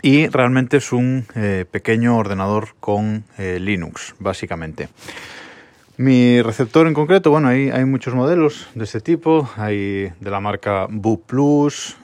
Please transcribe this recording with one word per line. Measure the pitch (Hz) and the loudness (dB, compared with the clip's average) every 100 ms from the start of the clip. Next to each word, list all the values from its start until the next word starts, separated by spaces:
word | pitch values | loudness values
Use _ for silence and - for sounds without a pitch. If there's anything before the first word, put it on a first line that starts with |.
y | 139 143 156 | 2 4 4
realmente | 135 123 131 123 143 | 2 2 2 2 0
es | - | 0
un, | 123 127 131 117 | 0 0 -2 -4
eh, | 117 104 95 90 | -4 -2 -2 -4
pequeño | 101 - 113 120 117 | -6 0 2 2 2
ordenador | 98 98 98 107 110 - | 0 -2 -2 -2 -4 -8
con, | - 104 107 107 107 - | -4 -2 -2 -4 -8 -10
eh, | 95 90 | -6 -4
Linux, | 95 95 80 - - - | -4 -4 -6 -12 -18 -8
básicamente. | 98 90 87 82 80 - 76 _ - - - - - - - _ _ - | -8 -6 -8 -8 -10 -10 -14 _ -20 -18 -18 -20 -20 -20 -20 _ _ -2
Mi | 131 127 123 120 | 2 4 6 4
receptor | 113 110 120 156 165 | 2 -2 0 4 4
en | |
concreto, | 151 151 190 160 | 2 2 4 4
bueno, | 151 135 | 4 4
hay, | 131 139 | 2 0
hay | 127 | 0
muchos | 131 131 127 | 0 -2 -2
modelos | 123 135 175 151 - - 110 | -2 0 2 0 -2 -10 -10
de | |
este | 107 110 | -8 -6
tipo, | - 165 160 160 135 104 | -2 0 2 2 0 -6
hay | 104 104 101 98 98 82 | -4 -2 -2 -4 -6 -8
de | 101 | -8
la | 98 | -4
marca | 104 101 104 98 98 | -4 -4 -2 -2 -2
Bu | 107 110 110 | -2 -2 -2
Plus, | - 127 143 147 147 - - - | -2 0 2 2 2 -2 -10 -16